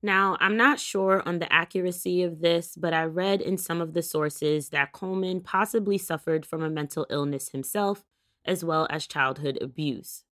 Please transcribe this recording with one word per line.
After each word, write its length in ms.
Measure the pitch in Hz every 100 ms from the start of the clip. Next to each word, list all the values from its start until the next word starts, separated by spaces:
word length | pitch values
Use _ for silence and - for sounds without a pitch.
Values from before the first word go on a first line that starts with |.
Now, 320 | 202 190 196 180
I'm 180 | 190 214
not 220 | 254 277
sure 420 | - 202 190 190 -
on 100 | 175
the 160 | 165
accuracy 680 | 165 170 190 180 180 185 180
of 180 | 180 165
this, 340 | 165 170 170 -
but 160 | 165
I 120 | 160
read 360 | 160 160 190 196
in 160 | - 185
some 240 | - 170
of 140 | 165
the 80 | 165
sources 680 | 165 156 151 - 151 151 143
that 240 | 147 139
Coleman 480 | - 185 190 185 185
possibly 580 | 180 190 214 233 202 196
suffered 440 | 190 160 - 160
from 200 | 156 160
a 80 | 160
mental 340 | 156 147 - 143
illness 380 | 147 143 139 -
himself, 540 | 135 131 208 202 202 _ _ _ _
as 220 | - 185 165
well 220 | 160 160
as 160 | 156 -
childhood 540 | 151 135 131 147 135
abuse. 640 | 135 131 151 120 - - _